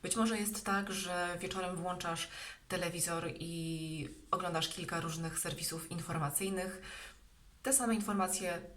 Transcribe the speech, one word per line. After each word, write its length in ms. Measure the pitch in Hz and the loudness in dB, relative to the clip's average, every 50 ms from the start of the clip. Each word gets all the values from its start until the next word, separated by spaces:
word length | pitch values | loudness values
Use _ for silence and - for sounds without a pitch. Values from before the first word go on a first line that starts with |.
Być 140 | - 165 - | 0 0 4
może 220 | 226 226 226 226 208 | 4 4 4 4 2
jest 260 | 208 208 208 - - | 2 0 0 -2 2
tak, 280 | - 196 196 202 202 | 2 2 4 2 2
że 460 | 190 196 190 180 180 175 175 175 175 175 | -2 -2 0 0 0 2 2 0 0 -2
wieczorem 360 | 185 190 190 190 185 180 180 | -2 -2 -2 0 0 0 0
włączasz 520 | 170 175 180 180 180 - 170 165 160 - - - - - - - - - - | 0 0 -2 -2 -2 0 -2 0 -2 -2 -6 -6 -10 -10 -10 -12 -14 -6 -4
telewizor 600 | 214 185 180 170 170 175 - 170 170 165 165 160 - | -2 0 0 0 2 0 0 2 2 0 0 -2 -4
i 720 | - - 165 165 165 165 165 165 160 160 160 156 151 143 - - - - - | -4 -6 -4 -4 -2 -2 -2 -2 -2 -2 -4 -4 -4 -4 -6 -8 -12 -2 0
oglądasz 380 | - 180 180 175 165 165 156 - | 0 2 2 2 2 2 0 0
kilka 320 | - - 170 - 175 165 | -2 -4 -4 -2 -2 -2
różnych 380 | 156 165 160 160 165 165 165 - | 0 -2 -2 -2 -2 -2 -2 0
serwisów 520 | - 175 - - 160 - 165 165 - - | 0 0 -2 -2 -2 -4 -4 -4 -6 -6
informacyjnych. 920 | 175 165 156 - 165 165 156 143 - - 190 190 196 185 185 190 - - - - - - - - - - - - - - - - - - | -6 -6 -4 -2 0 0 0 2 2 2 2 2 0 0 0 -2 -4 -6 -10 -12 -12 -12 -12 -14 -16 -18 -20 -20 -20 -20 -20 -20 -20 -4
Te 100 | - 262 | 2 4
same 220 | 269 262 247 233 226 | 4 6 6 4 4
informacje 680 | 214 208 - 208 196 185 185 - - 190 180 175 170 - - - | 2 2 2 4 4 4 4 2 0 0 0 -2 -2 -4 -10 -14